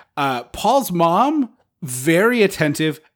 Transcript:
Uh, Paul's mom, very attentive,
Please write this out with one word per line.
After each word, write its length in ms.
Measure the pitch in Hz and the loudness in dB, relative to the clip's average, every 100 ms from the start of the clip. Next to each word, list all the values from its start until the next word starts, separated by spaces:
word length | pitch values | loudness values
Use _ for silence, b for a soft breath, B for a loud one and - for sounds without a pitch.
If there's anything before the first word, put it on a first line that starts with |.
| B - | B -6
Uh, 280 | 139 123 | -4 -4
Paul's 460 | - - 202 269 220 | -8 -4 0 0 0
mom, 600 | 175 165 180 269 311 247 - _ _ | 0 2 2 2 0 -4 -6 _ _
very 600 | 131 127 135 165 220 240 | -12 -4 0 2 2 4
attentive, 560 | 196 - 156 147 156 143 _ | 2 2 -2 0 -4 -4 _